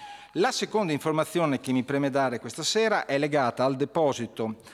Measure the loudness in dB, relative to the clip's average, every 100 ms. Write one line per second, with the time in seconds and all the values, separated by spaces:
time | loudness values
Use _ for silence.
0 | -18 -18 -10 -2 0 0 -2 0 0 0
1 | 0 0 0 0 0 0 0 0 0 0
2 | 2 2 0 -2 -8 -6 -2 2 2 2
3 | 0 0 2 2 2 2 0 2 0 2
4 | 2 2 -4 -4 -4 -6 -14